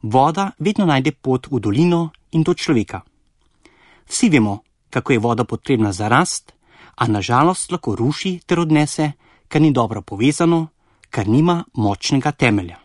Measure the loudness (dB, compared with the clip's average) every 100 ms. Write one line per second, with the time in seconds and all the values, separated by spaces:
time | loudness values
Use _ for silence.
0 | 2 2 2 0 -4 -2 -2 0 2 2
1 | 0 -4 -2 -2 -2 -4 -2 2 2 2
2 | -2 _ _ -2 0 0 0 -2 -2 -10
3 | -14 _ _ _ _ _ _ _ _ _
4 | _ -2 2 2 2 -4 _ _ _ -8
5 | 0 0 2 -2 -2 -6 -2 0 0 -2
6 | 0 2 0 -4 _ _ _ _ -20 -6
7 | -2 -2 0 2 2 0 -6 -8 -6 -2
8 | -2 -2 -4 -6 -4 -2 2 2 2 -2
9 | -4 -6 _ _ _ 2 4 4 0 -2
10 | -10 -2 0 2 2 0 -2 _ _ _
11 | _ -6 0 2 2 0 -4 -4 -2 -2
12 | -2 0 -2 0 0 0 -4 -16